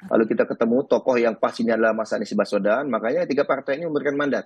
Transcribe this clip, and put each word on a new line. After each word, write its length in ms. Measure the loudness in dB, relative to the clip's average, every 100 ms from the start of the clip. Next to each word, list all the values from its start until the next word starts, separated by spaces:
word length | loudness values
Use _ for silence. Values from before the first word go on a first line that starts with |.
| -2
Lalu 240 | 0 2 0
kita 80 | 0
ketemu 400 | 0 2 2 2
tokoh 320 | 0 2 2
yang 160 | 2
pas 240 | 0 -2 -2
ini 160 | 0
adalah 240 | 2 2 2
Mas 160 | -2
Anies 180 | -4 -2 -2
Baswedan, 480 | 0 0 2 0 0
makanya 400 | -2 0 -2 0
tiga 240 | 0 0
partai 320 | -2 -2 -4
ini 80 | -2
memberikan 240 | -2 -2
mandat 320 | -2 -2 -2